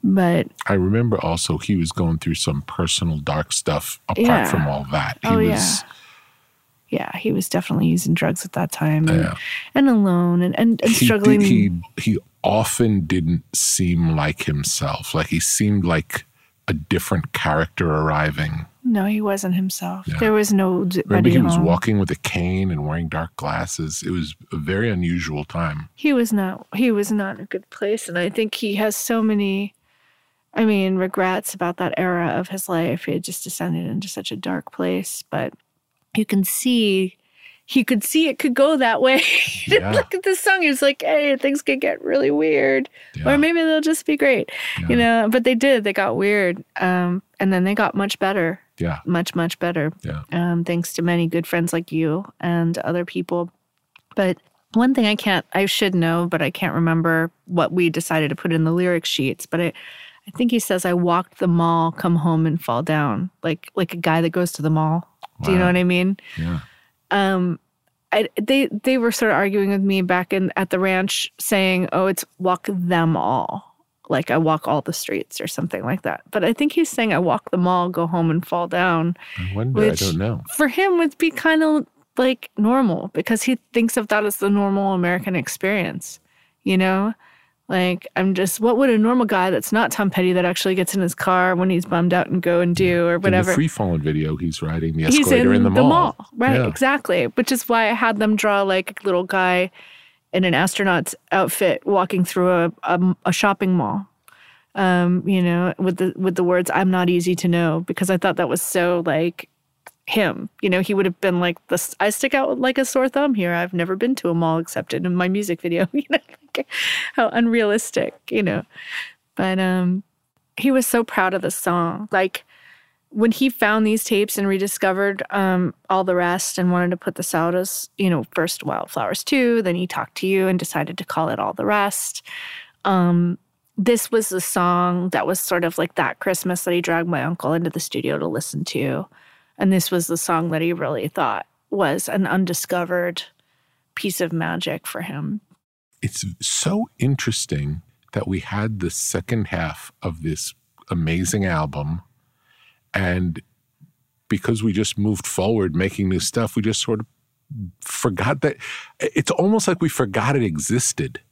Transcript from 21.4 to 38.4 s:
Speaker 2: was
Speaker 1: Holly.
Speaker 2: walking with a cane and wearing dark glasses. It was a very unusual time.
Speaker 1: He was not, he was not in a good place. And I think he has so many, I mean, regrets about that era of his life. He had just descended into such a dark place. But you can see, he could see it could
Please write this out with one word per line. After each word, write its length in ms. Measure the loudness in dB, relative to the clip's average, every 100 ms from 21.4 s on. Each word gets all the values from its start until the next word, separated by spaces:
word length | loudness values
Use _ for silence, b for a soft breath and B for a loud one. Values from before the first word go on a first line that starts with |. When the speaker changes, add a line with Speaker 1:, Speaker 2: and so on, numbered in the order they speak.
Speaker 2:
was 140 | 4 4
Speaker 1:
Holly. 100 | 4
Speaker 2:
walking 320 | 2 2 2
with 120 | 0
a 40 | -2
cane 540 | -4 -2 0 0 0
and 160 | -2 -4
wearing 240 | -4 -4
dark 260 | -4 -6 -6
glasses. 680 | -6 -4 -6 -6 -6 -6 -4
It 60 |
was 240 | -4 -4 -10 -10
a 40 | -8
very 340 | -4 -2 0
unusual 520 | 0 -2 -2 -4 -8
time. 460 | -6 -4 -4 -6 -12 _
Speaker 1:
He 180 | 0
was 180 | 0 2
not, 360 | 0 -2 -6 -10 -2
he 160 | 0
was 200 | 2 0
not 260 | -2 -4 -8
in 40 |
a 40 | -10
good 200 | -10 -10
place. 360 | -6 -4 -4 -4
And 80 | -4
I 120 | -2
think 240 | -2 -4
he 220 | -2 -4 0
has 200 | -2 -2
so 280 | -2 0
many, 500 | 2 2 0 -2 -4 _ _ _ _ _ _ _ _
I 120 | 0 2
mean, 320 | 2 2 0
regrets 580 | 0 0 0 0 -4 -4
about 220 | -4 -2
that 180 | -4 -2
era 300 | -2 0 0 -2
of 100 | -4
his 200 | -8 -4
life. 360 | -2 -2 -2 -4
He 80 |
had 100 | -4
just 200 | -6 -10
descended 440 | -10 -6 -4 -4 -4
into 200 | -6 -8
such 240 | -10 -10
a 40 | -8
dark 340 | -6 -6 -8
place. 520 | -6 -4 -2 -6 -12 -8
But 220 | -6 -6 -10 _ _ _ _ _ -4
you 80 | 0
can 180 | 0 0
see, 720 | -2 -2 0 2 2 0 -6 b b b b b
he 180 | 0
could 180 | 2 0
see 260 | 2 0 0
it 80 |
could 140 | 0